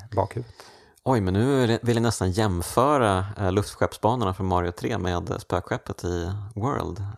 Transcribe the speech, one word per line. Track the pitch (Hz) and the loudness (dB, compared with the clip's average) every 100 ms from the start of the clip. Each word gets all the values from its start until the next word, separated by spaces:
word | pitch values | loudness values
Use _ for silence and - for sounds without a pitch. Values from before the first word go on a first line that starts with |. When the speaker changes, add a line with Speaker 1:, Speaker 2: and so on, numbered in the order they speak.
| 101 101 | -6 -2
Speaker 1:
bakhuvudet. | 98 117 120 - - - - _ | -2 -4 -12 -14 -20 -20 -20 _
Speaker 2:
Oj, | - 127 | 0 2
men | 92 | 2
nu | 95 123 139 | 2 4 4
är | 120 | 4
det, | 113 | 2
vill | 117 117 | 2 2
jag | |
nästan | 117 - 95 | 2 2 0
jämföra, | 92 110 87 82 - 135 147 113 95 98 104 | 2 2 0 0 2 4 4 4 2 0 -2
eh, | 98 | 0
luftskeppsbanorna | 95 101 - 92 - 107 123 101 | 0 0 0 -2 0 0 2 0
från | 92 95 | -2 0
Mario | 90 87 | 0 0
tre | - - 110 | -2 -4 -2
med | 90 87 85 - | -2 -2 -4 -8
spökskeppet | - 90 - 120 - - | -4 -4 -2 -6 -6 -8
i | 87 87 85 98 101 - | -4 -4 -4 -6 -8 -6
World. | 117 139 82 87 101 | -4 -2 -4 -6 -10